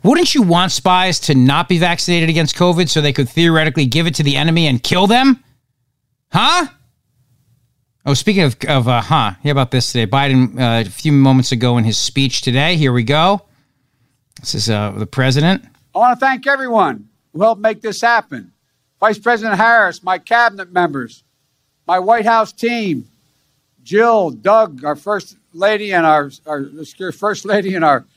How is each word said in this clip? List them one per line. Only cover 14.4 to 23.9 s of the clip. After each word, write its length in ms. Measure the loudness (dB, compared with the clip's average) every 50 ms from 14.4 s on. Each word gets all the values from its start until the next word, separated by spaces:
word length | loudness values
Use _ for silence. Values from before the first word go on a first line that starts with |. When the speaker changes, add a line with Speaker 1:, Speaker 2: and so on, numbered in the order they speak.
| -10 -8 -6
Speaker 1:
is, 140 | -4 -2 -2
uh, 220 | -2 -2 -2 -4 -6
the 80 | -8 -10
president. 600 | -6 -4 -2 0 0 0 2 2 2 0 -2 -4 -16 _ _ _ _ _
Speaker 2:
I 60 | 0
wanna 160 | 2 2 2
thank 320 | 0 -2 -2 -2 -2 -2
everyone 640 | -2 -2 -2 -2 -2 0 0 0 0 -2 -8 -14 _ _ _ _ _ _
who 80 | 0
helped 200 | 0 0 0 0
make 200 | -2 -4 -4 -2
this 200 | -8 -10 -6 -2
happen. 520 | 0 2 2 0 -2 _ -16 -16 -16 -18 _ _ _ _ _ _ _ _ _ _
Vice 200 | 0 0 0 0
President 380 | -2 -2 -2 -2 -2 -4 -2
Harris, 440 | 0 2 4 4 4 2 0 -4 -8
my 160 | -6 -6 -6
cabinet 540 | -6 _ -2 0 2 2 0 -2 -6 -16 _
members, 520 | -2 -2 -2 -2 -2 -6 -10 -10 -14 _ _ _ _ _ _ _ _ _ _ _ _ _ _
my 120 | -4 -2 -2
White 260 | 2 2 0 2 2
House 280 | 2 2 2 0 -2 -6
team, 540 | -6 -4 -4 -4 -4 -4 -4 -6 -6 -8 _ _ _ _ _ _ _ _ _ _ _ _ _ _ _ _
Jill, 480 | -2